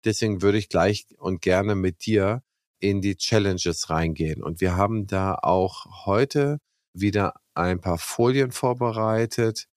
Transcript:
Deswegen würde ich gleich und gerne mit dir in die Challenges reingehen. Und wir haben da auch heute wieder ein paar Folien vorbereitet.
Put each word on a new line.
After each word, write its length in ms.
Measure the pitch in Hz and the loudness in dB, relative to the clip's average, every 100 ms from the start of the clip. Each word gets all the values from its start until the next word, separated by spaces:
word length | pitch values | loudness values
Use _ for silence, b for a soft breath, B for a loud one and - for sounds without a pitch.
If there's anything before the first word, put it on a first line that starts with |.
| 113 | -2
Deswegen 360 | 104 110 98 | 0 -2 2
würde 160 | 98 104 | 2 2
ich 120 | 101 | 0
gleich 360 | 90 92 107 - _ | 2 2 0 -8 _
und 240 | 92 92 | -4 -2
gerne 340 | - 92 101 98 | 2 2 2 0
mit 300 | 92 85 - | -2 -2 0
dir 380 | 107 95 120 _ _ _ _ | 2 2 -2 _ _ _ _
in 220 | 101 98 | 0 0
die 160 | 98 92 | -2 -2
Challenges 720 | - 113 101 92 87 82 - | 2 2 2 0 -2 -4 -2
reingehen. 520 | 80 82 78 78 76 | 0 0 -2 -4 -4
Und 200 | - 82 | -8 -2
wir 160 | 92 87 | 0 2
haben 280 | 104 113 98 | 0 0 -2
da 300 | 95 95 92 | -2 -2 -2
auch 720 | - 92 95 - - - - | 0 2 0 -4 -18 -10 -2
heute 540 | 101 139 147 143 147 _ _ _ | 0 2 0 0 -2 _ _ _
wieder 400 | 90 101 101 92 - _ - | -2 0 2 -2 -4 _ -2
ein 260 | 87 90 | -2 0
paar 160 | 92 85 | -2 -2
Folien 560 | - - 120 131 131 | -4 0 2 2 0
vorbereitet. 1120 | - 131 123 120 110 110 110 113 - 113 110 - | 0 -2 0 -2 0 0 0 0 0 -2 -2 -14